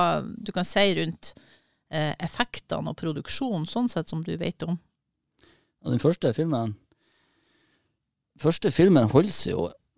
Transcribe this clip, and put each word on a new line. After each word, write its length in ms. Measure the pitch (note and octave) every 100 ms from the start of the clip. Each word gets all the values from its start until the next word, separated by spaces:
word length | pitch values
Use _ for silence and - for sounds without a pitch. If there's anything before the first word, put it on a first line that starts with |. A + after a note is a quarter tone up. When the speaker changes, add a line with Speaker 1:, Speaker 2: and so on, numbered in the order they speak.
| F3 D#3+ - -
Speaker 1:
du 80 | -
kan 140 | F#3 F3+
si 220 | G3 G3+ E3
rundt, 380 | D#3+ - - - _ _ _ _ _
eh, 240 | D#3 D3+ -
effektene 720 | F3 - A#3+ - - - D3+
og 80 | D#3+
produksjonen, 720 | E3 D3+ - - C4 F#3 D#3+
sånn 160 | A#3+ B3
sett, 180 | E3+ D#3
som 160 | D#3+ D#3+
du 80 |
vet 320 | - D#3+ - E3
om? 140 | F3 - _ _ _ _ _ _ _ _ _
Speaker 2:
Ja, 80 | -
den 80 | B2
første 320 | D3 F3+ D3
filmen, 400 | A2+ E3 A#2+ A2+ G#2 _ _ _ _ _ _ _ _ _ _ _ _ _ _ _ -
første 320 | D3+ E3 F#3
filmen 360 | - F#3+ D#3+ A2
holder 180 | C3 G3+ -
seg 180 | -
jo 140 | F2+ E2+ - _